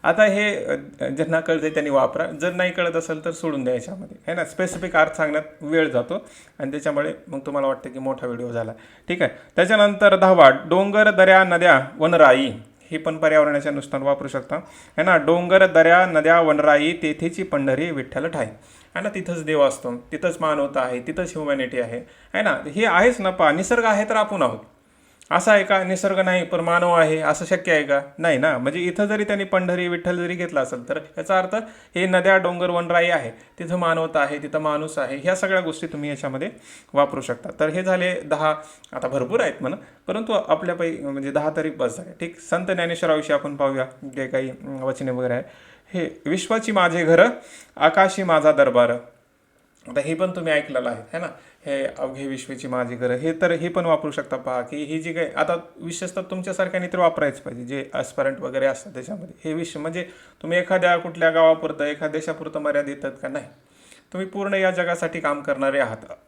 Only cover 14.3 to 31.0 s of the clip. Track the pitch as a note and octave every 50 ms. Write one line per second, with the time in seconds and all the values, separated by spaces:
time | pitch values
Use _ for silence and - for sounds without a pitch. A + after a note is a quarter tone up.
14.3 | B2+ C3+ C3 - G2+ G2+ - - - - - - _ - D#3+ F#3+ F3+ D#3+ C#3+ D3+
15.3 | E3 F3 F3+ F3 F#3 F#3+ F#3+ F#3 D#3 E3 D#3+ E3 E3+ F3+ F#3 F#3 E3 D#3 D3 D#3+
16.3 | E3 E3+ E3+ D#3 D3+ D3 D3 D3+ D3 D3 D3 D#3+ F3 - - D3+ D3+ - E3 E3+
17.3 | E3+ - F#3 F#3 - C#3+ C#3 C3+ C3 C3+ D#3+ F3 D#3 C#3 B2+ - - C3+ D3 E3+
18.3 | D#3+ D3+ A#2+ G#2+ - - - - - - - _ _ E3+ G3 G#3 G#3 G3 F3 F3+
19.3 | F3 E3 D#3 D3+ D#3 D3 C#3+ C3 - - - B2 A#2+ A#2+ A#2+ - - B2+ - F3
20.3 | E3 - E3 D#3 D3+ D3 C#3 C#3 C#3+ C#3 C3 B2+ B2+ B2 A#2+ C#3+ D#3 F3 F3+ F3
21.3 | - D#3+ D3+ C#3+ C#3 C3+ C3 B2 C3+ B2 A#2 A2+ A#2+ B2 - - - _ - _
22.3 | - G3 G#3+ G3 C#3+ B2 - D3 C#3+ G3 A3+ A3 E3+ F3 G#3 B3 A#3+ A#3+ G3 F#3
23.3 | F#3 - E3+ D3+ D3 E3+ F#3+ - A#3+ A#3+ A3+ A3 G#3+ G3+ G#3+ G#3 A3+ A3 G#3 G#3+
24.3 | G3+ F#3 C#3+ A#2 A2+ A2 - - _ _ _ _ _ _ _ _ _ _ - _
25.3 | D3+ F3 F3+ A3+ G#3+ G3+ F#3+ F#3+ G3+ F#3+ F#3 F3+ F#3+ F#3 - G3 F#3+ F#3+ F#3 F#3
26.3 | F3+ F#3 E3+ E3+ F#3 E3+ E3 E3 E3+ F3 F3+ F3 E3+ E3+ D#3+ D#3 D#3 D#3+ D#3 D3+
27.3 | D3+ - F3 D#3+ F#3 F3 F3+ F#3 E3 D3+ D3 C#3 C#3+ C#3 C#3 C#3 - - D#3+ E3+
28.3 | D3+ B2+ C#3+ D#3+ C#3+ B2 B2 C#3 D3+ F3+ F3 F3+ F3 G#3+ G#3 G3+ G#3+ G#3+ G#3 G#3
29.3 | G#3 G3+ G3 G3 - F#3 F#3 F3+ F3+ F3+ F3+ F3 F3 F3 F3 F3 F3 F3 F3 E3+
30.3 | F3+ F3 F3+ - D3 C#3+ B2+ B2 - B2 A#2+ - C#3 C#3